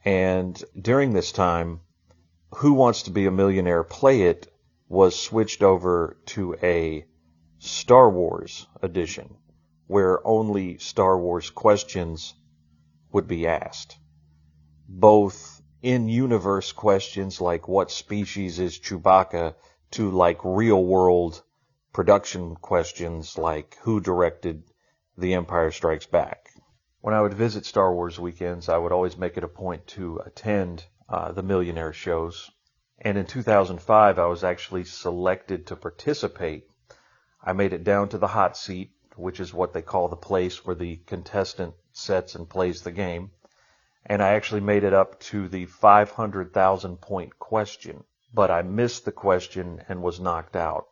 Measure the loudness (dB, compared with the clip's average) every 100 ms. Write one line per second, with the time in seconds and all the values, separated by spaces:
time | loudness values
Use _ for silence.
0 | 2 2 2 0 -2 -8 -16 -8 0 2
1 | 4 0 -2 0 0 0 -4 -10 _ _
2 | _ _ _ _ _ 0 4 6 6 4
3 | -4 0 0 2 2 2 2 0 0 2
4 | 4 6 4 2 -6 _ _ _ _ 4
5 | 4 4 -4 -2 -2 2 4 4 2 0
6 | -2 -8 -12 -8 -6 -2 0 0 -2 -6
7 | -12 _ _ _ _ _ -12 -10 6 8
8 | 8 6 -2 -4 -10 -16 -18 -8 -6 -4
9 | -6 -8 -16 -20 _ _ _ _ _ 2
10 | 4 2 2 2 2 -2 -4 -10 -8 2
11 | 4 4 0 -4 -6 0 4 4 0 -6
12 | -6 -8 -14 -18 _ _ _ _ _ _
13 | _ -2 -2 -4 0 -2 -4 -14 -18 -20
14 | _ _ _ _ _ _ _ _ -20 6
15 | 8 8 6 -4 -20 -20 _ _ -2 0
16 | 0 0 2 0 2 -2 -2 -2 2 2
17 | 0 -8 -8 -4 -2 -2 -2 -2 -2 -8
18 | -8 -6 -6 -6 -8 -4 -6 -6 -10 -2
19 | 6 6 6 -2 -4 -6 _ _ _ -4
20 | -2 4 2 2 -2 0 4 4 4 4
21 | 6 4 0 -8 _ _ _ _ _ -4
22 | 4 4 4 -10 -10 -12 -2 -2 -2 -8
23 | -8 -8 -10 -6 -4 -4 -10 -10 -4 -2
24 | 0 2 0 0 -10 -10 _ _ _ _
25 | _ -6 -2 -2 0 0 0 0 -4 -4
26 | -2 -2 -2 -10 _ _ _ _ _ _
27 | -4 0 0 0 -4 -4 -4 2 2 2
28 | -4 -8 -12 -8 -8 -8 -2 -2 0 0
29 | -2 -4 -8 -8 -12 -10 -10 -10 -14 -12
30 | -12 -10 -14 -12 -4 -2 -2 -8 -18 _
31 | _ -8 -6 -8 -2 -2 0 -6 -8 -10
32 | -6 -4 -4 -10 -20 _ _ _ _ _
33 | -4 -4 -6 -6 2 2 2 -4 2 6
34 | 6 4 0 0 -4 -4 -8 -10 -10 -10
35 | -8 -2 -2 -2 -6 -10 -10 -12 -14 -10
36 | -6 -6 -6 -6 -10 -10 _ _ _ _
37 | _ _ _ _ -8 -2 -2 -2 -2 0
38 | 0 -4 -4 0 -2 -2 -12 -12 -12 _
39 | _ -12 -12 -10 -12 -6 -4 -6 -6 -4
40 | -4 -6 -4 -2 -2 -6 -10 -8 -8 -12
41 | _ -14 -8 -6 -6 -6 -12 -12 _ -18
42 | -4 -4 -4 -14 -10 -4 -4 -4 -10 -8
43 | -8 -8 -12 _ _ _ _ _ _ _
44 | -6 0 2 2 0 -4 0 2 4 4
45 | 2 -4 -10 -8 -8 -10 -12 _ 6 6
46 | 6 -2 -6 -6 -4 2 2 2 -4 -14
47 | -10 -10 -10 _ -6 -4 -4 -10 -18 -20
48 | -20 _ _ 0 2 2 -2 -2 -2 -2
49 | -10 -4 0 0 0 -12 -12 -12 -12 -6
50 | -6 -4 -6 -6 -6 -6 -4 -6 -10